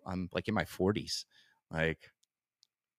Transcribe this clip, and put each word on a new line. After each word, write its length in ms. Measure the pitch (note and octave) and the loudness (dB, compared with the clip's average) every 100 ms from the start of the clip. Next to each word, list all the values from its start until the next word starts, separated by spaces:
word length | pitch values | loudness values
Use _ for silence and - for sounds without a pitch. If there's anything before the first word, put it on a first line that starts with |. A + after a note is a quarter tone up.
| - | -4
I'm, 220 | F2+ F2+ | -4 -2
like, 140 | - G2+ | -2 0
in 60 | |
my 100 | G#2+ E2 | 0 0
forties. 600 | - F#2 G#2+ - - - _ _ _ _ | 2 2 2 -2 -6 -8 _ _ _ _
Like, 400 | D#2+ E2 D#2+ - _ _ _ _ _ _ _ _ | 0 0 0 -8 _ _ _ _ _ _ _ _